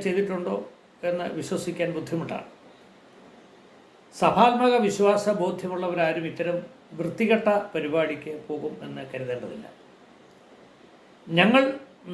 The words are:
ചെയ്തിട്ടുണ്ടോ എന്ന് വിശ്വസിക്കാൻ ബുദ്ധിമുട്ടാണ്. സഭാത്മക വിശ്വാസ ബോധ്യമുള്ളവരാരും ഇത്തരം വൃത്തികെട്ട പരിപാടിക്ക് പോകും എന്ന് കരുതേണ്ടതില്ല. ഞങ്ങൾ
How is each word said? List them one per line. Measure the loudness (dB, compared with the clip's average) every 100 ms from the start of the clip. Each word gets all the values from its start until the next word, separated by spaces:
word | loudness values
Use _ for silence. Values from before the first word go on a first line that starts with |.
ചെയ്തിട്ടുണ്ടോ | 0 0 0 -2 -4 -6 -8 -16 _ _ -4
എന്ന് | -2 -4 -6
വിശ്വസിക്കാൻ | -4 -4 -4 -4 -2
ബുദ്ധിമുട്ടാണ്. | -4 -4 -6 -4 -8 -10 -18 -20 -20 -20 -20 -20 -20 -20 -20 -20 -20 -20 -20 -20 -20 -16 0
സഭാത്മക | 2 6 6 6 4 4 2
വിശ്വാസ | 2 4 4 2 0
ബോധ്യമുള്ളവരാരും | 0 -2 -6 -4 -4 0 0 0 -4
ഇത്തരം | -4 -4 -4 -6 -16 -16 -8
വൃത്തികെട്ട | -6 0 2 4 4 2 0
പരിപാടിക്ക് | -4 -2 0 0 -2 -8 -12 -8
പോകും | -8 -8 -10 -12
എന്ന് | -12 -10
കരുതേണ്ടതില്ല. | -8 -6 -6 -8 -12 -14 -20 -20 -20 -20 -20 -20 -20 -20 -20 -20 -20 -20 -20 -20 -20 -2 4
ഞങ്ങൾ | 6 6 4 0 -10 -20 -8